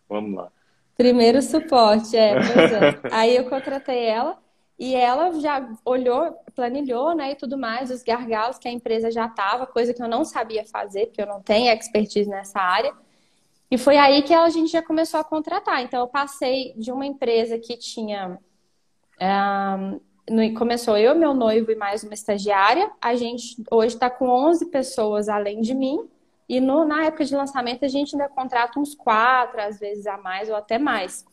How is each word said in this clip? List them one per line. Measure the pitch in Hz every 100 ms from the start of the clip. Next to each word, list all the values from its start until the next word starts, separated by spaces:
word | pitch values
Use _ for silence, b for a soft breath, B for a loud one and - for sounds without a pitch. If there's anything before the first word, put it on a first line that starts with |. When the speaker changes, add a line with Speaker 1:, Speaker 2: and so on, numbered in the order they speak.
| -
Speaker 1:
Vamos | 104 107 95
lá. | 90 _ _ _ _ -
Speaker 2:
Primeiro | 247 247 233 254
suporte, | 262 311 320 254 220 220 220 226
é, | 220 247
pois | 214 233 214
é. | 214 147 143
Speaker 1:
<laughs> | 123
Speaker 2:
Aí | 220 226
eu | 247 247
contratei | 277 277 269 269 247
ela | 233 220 285 - _ _ _ -
e | 247
ela | 254 240 262 359 320
já | 294 277 247 220
olhou, | - 254 247 247 330 - -
planilhou, | - 240 269 277 233 294 339
né, | 269
e |
tudo | 277 262 277
mais, | 233 233 262
os | 254
gargalos | 233 233 233 220 226 262
que | 247
a |
empresa | 240 233 226 226
já | 226 226
tava, | 226 196 240 262
coisa | 233 240
que | 240
eu | 233
não | 233
sabia | 311 285 226 220
fazer, | 220 214 202 196 226
porque | -
eu | 202
não | 202
tenho | 196 214 247 226
expertise | - 214 208 208 202
nessa | 196 202 202
área. | 185 190 539 - _ _ _ _ _ _ -
E | 247
foi | 240 285
aí | 277 285
que | 285
a | 330 339
gente | 330 320
já | 330
começou | 330 320 330 320
a |
contratar. | 311 311 311 359 403 311
Então, | 247 254
eu | 247
passei | 277 285 - 254 262 262 220
de | 220
uma | 254
empresa | 277 277 233 226 226 226
que | 226 233
tinha, | - - 214 202 185 180 _ _ _ _ _ _ _ -
ah, | 185 196 202 196 196 190 190 196 _ _ -
no, | 226 220
começou | 226 233 233 233 208
eu, | 226 330
meu | 311
noivo | 269 226 220 220
e | 220
mais | 202 214
uma | 208
estagiária. | 208 - 202 202 196 202 277 427 -
A | - 240
gente | 233 240 - - 220
hoje | 233 226 233
tá | 247
com | 247 254
onze | 247 294 339 339
pessoas | 277 262 - 214 208 208
além | 208 202 214
de | 226
mim. | 262 262 320 466 _ _ _ -
E | 254
no, | 262 285
na | 311 302 320
época | 320
de | 285
lançamento, | 277 277 269 240 240 285
a |
gente | 277 285
ainda | 285 285
contrata | 277 262 247 240 277
uns | 285
quatro, | - - 214 240 254 233 226
às | 208 208
vezes | 208 208 202
a | 196
mais | 190 185 220
ou | 214
até | 208 226
mais. | 285 226 190 - -